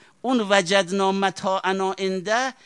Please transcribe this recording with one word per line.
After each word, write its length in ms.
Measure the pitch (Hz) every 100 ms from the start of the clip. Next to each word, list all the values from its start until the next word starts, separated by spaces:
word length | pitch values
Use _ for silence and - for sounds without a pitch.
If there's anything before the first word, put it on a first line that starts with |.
| _ _
اون 240 | 240 254 202
«وجدنا 640 | 196 175 196 175 196 190
متاعنا 800 | 190 196 - 196 190 185 190 190
عنده» 640 | - 190 190 180 226 262 -